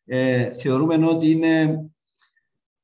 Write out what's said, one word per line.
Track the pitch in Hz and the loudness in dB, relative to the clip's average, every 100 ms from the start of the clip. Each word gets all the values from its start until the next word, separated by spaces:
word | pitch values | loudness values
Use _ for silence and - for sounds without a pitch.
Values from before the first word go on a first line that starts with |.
Ε, | - 127 131 123 117 | -8 -2 0 0 -2
θεωρούμε | - 143 131 156 160 160 | -6 -4 0 0 2 2
ότι | 165 156 | 2 2
είναι, | 160 160 160 156 156 156 _ _ _ _ _ _ _ _ _ | 2 2 2 0 -2 -8 _ _ _ _ _ _ _ _ _